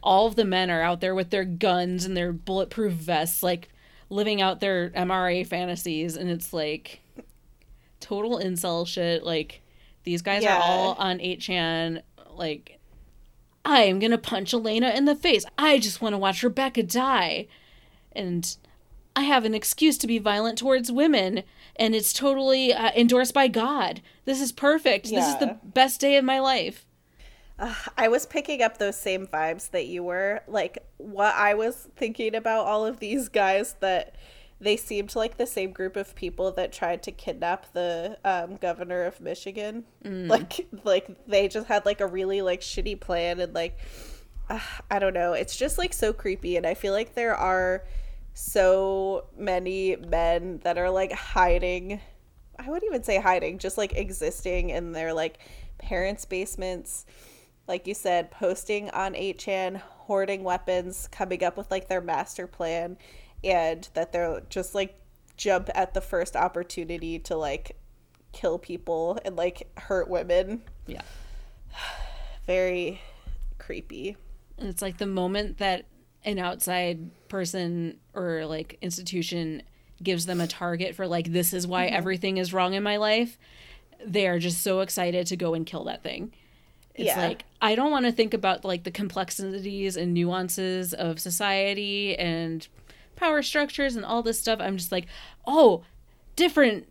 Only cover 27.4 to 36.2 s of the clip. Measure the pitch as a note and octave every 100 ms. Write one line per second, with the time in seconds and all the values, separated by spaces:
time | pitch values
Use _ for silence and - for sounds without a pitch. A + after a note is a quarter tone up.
27.4 | - - A#3 A3 - - A3+ B3+ - D#4+
28.4 | C#4+ C#4 A3+ - G3+ - G3+ F#3 F#3+ D#3
29.4 | D#3+ E3+ - F3+ B2+ F3 F3 F3+ G3 G#3
30.4 | - G#3 F3+ - - - G#3+ G3 G#3 -
31.4 | G#3 G#3 A3+ A#3+ - - A3+ A3+ A3 A3
32.4 | A3+ A3 G3 G#3+ A3 A3+ G#3 C4+ A#3 G#3+
33.4 | G3 G3 - - F#3+ F3+ - - - -
34.4 | - - G#3 A3+ - G#3 G3+ A#3 A3 -
35.4 | A#3 - F#3+ F#3 F#3 G3 G3 -